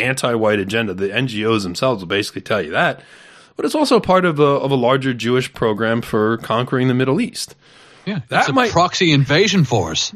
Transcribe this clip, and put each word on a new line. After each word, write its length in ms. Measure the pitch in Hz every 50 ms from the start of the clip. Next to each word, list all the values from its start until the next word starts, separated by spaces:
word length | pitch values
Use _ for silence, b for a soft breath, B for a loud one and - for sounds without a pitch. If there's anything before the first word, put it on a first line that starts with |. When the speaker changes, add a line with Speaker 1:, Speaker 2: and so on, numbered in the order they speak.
Speaker 1:
anti-white 580 | 107 127 131 - - 131 120 113 110 107 107 104
agenda. 360 | 95 95 107 113 117 104 90
The 200 | 90 98 98 101
N 140 | 113 135 127
G 180 | 110 104 107
Os 160 | 110 113 110 98
themselves 400 | 92 87 - - 131 127 101 92
will 60 | 85
basically 340 | 98 101 107 - - 95 -
tell 180 | - 117 104
you 120 | 87 76 87
that. 280 | 123 170 160 127 - B B B B B B B B B B B
But 100 | B -
it's 100 | 294 -
also 220 | 311 302 269 262 220
part 260 | - - 185 185 180
of 140 | 175 160 143
a, 40 | 147
of 260 | 143 143 139 - 139 139
a 20 |
larger 380 | 131 120 117 135 135 131 135 127
Jewish 380 | 117 113 117 123 127 127 - -
program 480 | - 123 113 107 104 113 110 113 117 113
for 360 | - - 110 107 110 117 110
conquering 480 | - - 110 113 127 127 - 127 127 131
the 60 | 123
Middle 260 | 123 131 135 135 180
East." 340 | 247 - - - - - - _ B B B B B B B B B
Speaker 2:
Yeah, 160 | 175 214 180 117 -
Speaker 1:
That 120 | 131 170
Speaker 2:
it's 80 | 226 269
a 40 | -
Speaker 1:
might 180 | 262 247 220 175
Speaker 2:
proxy 400 | 170 175 180 - - 185 170 151
invasion 520 | 139 143 120 165 160 208 214 180 196 151
force. 480 | - 127 110 87 76 - - - - -